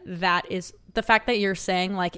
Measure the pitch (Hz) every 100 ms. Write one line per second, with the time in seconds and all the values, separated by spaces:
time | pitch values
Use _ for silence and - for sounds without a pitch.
0 | - 175 185 175 - 185 - - - -
1 | 214 220 - 233 196 190 - 180 185 196
2 | 180